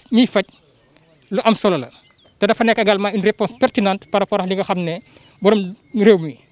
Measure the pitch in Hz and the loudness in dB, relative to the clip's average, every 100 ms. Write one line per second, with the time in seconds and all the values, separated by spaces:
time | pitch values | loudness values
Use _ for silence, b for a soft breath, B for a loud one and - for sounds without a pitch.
0 | - 233 254 202 190 _ _ _ _ _ | -2 2 2 0 -4 _ _ _ _ _
1 | _ _ - 196 226 220 208 165 123 - | _ _ -10 -4 0 0 0 -2 -4 -14
2 | _ _ _ - 202 220 233 226 208 202 | _ _ _ -4 -2 0 0 0 2 0
3 | 202 202 190 - 196 - 254 - 196 196 | 0 -2 -2 -2 -4 -2 -4 0 -2 -2
4 | - 202 196 208 185 190 190 185 170 170 | -4 -4 -2 -2 -2 -4 -4 -4 -4 -8
5 | - b b b 190 214 185 196 _ 220 | -12 b b b 2 2 0 -10 _ 2
6 | 202 196 160 - _ | 4 4 2 -10 _